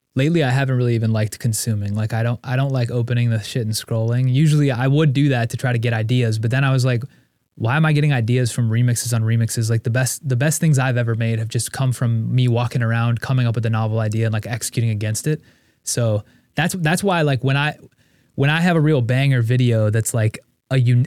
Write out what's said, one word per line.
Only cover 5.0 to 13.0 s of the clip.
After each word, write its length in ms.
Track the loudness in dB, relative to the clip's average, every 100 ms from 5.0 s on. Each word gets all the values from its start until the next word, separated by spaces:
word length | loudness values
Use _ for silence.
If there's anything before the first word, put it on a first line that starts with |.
| 4
do 160 | 4 2
that 220 | 2 -2
to 60 | -2
try 140 | -2
to 80 | 0
get 140 | 0
ideas, 440 | 0 0 0 0 0
but 140 | 0
then 120 | 0
I 80 | 2
was 120 | 2
like, 200 | 2 0 -4 _ _ _ _ -6
"Why 220 | -2 0
am 80 | 2
I 80 |
getting 180 | 2 2
ideas 400 | 0 0 0 0
from 180 | 0 0
remixes 460 | 2 2 0 -2 0
on 60 |
remixes?" 480 | 0 2 0 -2 0
Like, 140 | 0
the 60 | 0
best, 380 | 0 -2 -4 -4
the 80 | 0
best 240 | 0 0
things 180 | 2 2
I've 200 | 2 0
ever 180 | 0 0
made 240 | 0 -2
have 80 | -2
just 240 | -4 -6
come 220 | -4 -2
from 400 | -2 0 0 0
me 140 | 0 2
walking 320 | 2 0 -2
around, 400 | 0 0